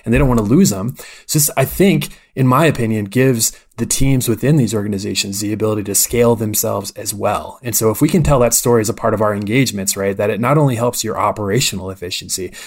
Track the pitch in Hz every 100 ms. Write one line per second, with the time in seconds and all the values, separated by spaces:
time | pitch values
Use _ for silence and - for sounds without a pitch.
0 | - 120 139 120 101 139 196 98 107 139
1 | - - - 156 147 - 139 - 196 160
2 | - - _ - 131 127 160 - 113 110
3 | 101 123 131 120 110 - _ - 113 -
4 | 135 131 120 107 127 156 110 107 104 98
5 | 101 98 104 98 104 104 107 107 98 98
6 | - 120 120 113 110 107 110 107 101 -
7 | 110 104 101 104 - - 120 107 110 104
8 | 147 190 143 139 120 - 123 120 104 110
9 | 113 107 107 104 101 120 123 101 98 -
10 | 98 98 104 104 120 147 143 113 120 -
11 | 107 - 104 101 101 110 - 98 92 95
12 | 90 - - - 90 -